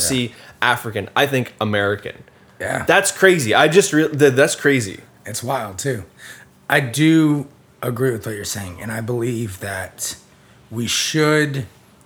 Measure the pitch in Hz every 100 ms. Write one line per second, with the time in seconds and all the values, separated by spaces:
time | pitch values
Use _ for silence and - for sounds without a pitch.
0 | - 131 120 - - - 120 117 117 104
1 | 92 123 139 131 117 - 107 104 101 101
2 | - - - _ _ - 95 90 - 180
3 | 190 - 190 180 110 107 156 175 - 151
4 | 156 139 143 127 151 - 147 135 98 -
5 | - _ - 120 120 135 107 95 143 113
6 | 90 - - - - _ - 147 127 135
7 | 156 160 156 147 135 - _ - 127 120
8 | 131 113 113 104 95 107 95 90 110 113
9 | 113 123 123 117 113 92 101 95 92 -
10 | - - _ _ _ - - 110 113 -
11 | - 156 151 151 151 139 113 - _ _